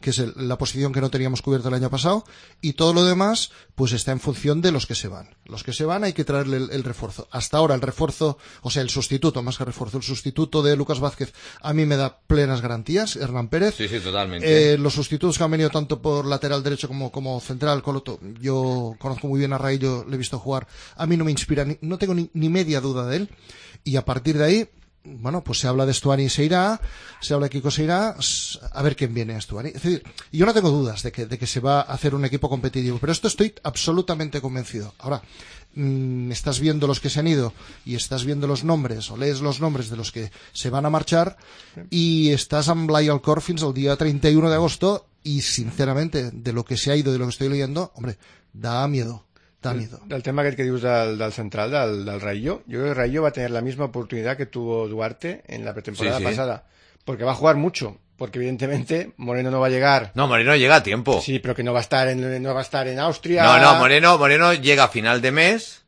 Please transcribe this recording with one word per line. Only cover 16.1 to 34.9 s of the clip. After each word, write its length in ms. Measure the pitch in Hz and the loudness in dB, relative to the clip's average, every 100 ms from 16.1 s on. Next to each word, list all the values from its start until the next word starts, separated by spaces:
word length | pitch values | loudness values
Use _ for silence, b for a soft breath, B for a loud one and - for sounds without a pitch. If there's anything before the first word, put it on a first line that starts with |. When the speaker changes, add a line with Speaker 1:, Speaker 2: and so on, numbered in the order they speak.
| 143 139 | -2 0
Speaker 1:
lateral 360 | 139 143 143 | -2 -2 -2
derecho 280 | 139 143 135 | -2 -4 -6
como, 200 | 135 131 | -6 -8
como 300 | 139 135 127 | -6 -6 -6
central, 420 | - 127 147 143 | -6 -4 0 0
Coloto, 380 | 139 139 131 90 92 117 | -2 -6 -6 -12 -14 -8
yo 560 | 127 131 131 127 117 110 | -2 0 0 -2 -4 -6
conozco 300 | 139 127 143 | -8 -6 -2
muy 100 | 139 | 0
bien 140 | 139 | 0
a 40 | 135 | -2
Raillo, 460 | 135 135 135 127 117 | -2 0 0 -2 -6
le 60 | 135 | -6
he 20 | |
visto 200 | 123 131 | -6 -8
jugar, 300 | 117 135 123 b b b | -6 -6 -6 b b b
a 80 | 160 | 0
mí 100 | 170 | 2
no 80 | |
me 80 | 160 | 2
inspira, 320 | 143 - 147 | 0 0 -2
ni, 140 | 143 156 | -2 -4
no 180 | 156 180 | -6 -4
tengo 160 | 202 | 0
ni, 160 | 175 165 | 0 -2
ni 160 | 165 156 | -2 0
media 320 | 175 170 147 | 2 2 0
duda 240 | 135 127 123 | 0 -2 -2
de 80 | 147 | -4
él, 140 | 202 b b b b b - | -4 b b b b b -2
y 100 | 135 | -2
a 80 | |
partir 340 | - 127 123 151 | 0 -2 0 2
de 60 | 151 | 4
ahí, 240 | 202 226 _ - _ - | 4 0 _ -20 _ -20
bueno, 380 | 135 113 175 | -8 -4 -4
pues 160 | - 117 | -4 -2
se 80 | 131 | 0
habla 180 | 127 135 | 2 2
de 80 | |
Stuani 300 | 131 139 135 | 0 2 2
y 60 | 135 | 0
se 160 | - 147 | 0 2
irá, 340 | 180 190 220 B B B B | 2 2 0 B B B B
se 140 | - | -4
habla 140 | 143 143 | -2 0
de 20 | |
Kiko 200 | 135 135 | -2 -2
se 140 | 143 | 0
irá, 320 | 156 175 220 - | 0 2 0 -2
s-, 400 | 127 - - - - | -4 -4 -6 -10 -10
a 100 | - | 0
ver 140 | 143 139 | 0 0
quién 180 | 131 | -2
viene 220 | 117 113 110 | -2 -6 -6
a 60 | |
Stuani. 260 | - 101 131 | -8 -8 -10
Es 160 | - | -6
decir, 180 | 165 175 - B B | -2 -2 -4 B B
yo 140 | 151 196 | 2 4
no 80 | |
tengo 160 | 220 180 | 6 4
dudas 340 | 147 127 104 | 4 0 -2
de 80 | 120 | -8
que, 140 | - 113 | -8 -8
de 120 | 113 | -6
que 80 | 123 | -4
se 140 | 127 | -2
va 200 | 123 143 | 2 2
a 120 | 139 | 2
hacer 240 | 131 147 139 | -2 -2 0
un 80 | |
equipo 240 | 139 135 143 | -2 -2 -2
competitivo, 520 | 135 123 131 123 120 | -2 -2 -2 -2 -2
pero 100 | 143 | -2
esto 160 | 165 220 | 0 0
estoy 260 | - 220 - | 2 0 0
absolutamente 760 | - - - 165 180 165 156 143 | -8 -4 0 0 0 -2 -2 -4
convencido. 540 | 131 131 120 113 104 | -6 -6 -8 -8 -10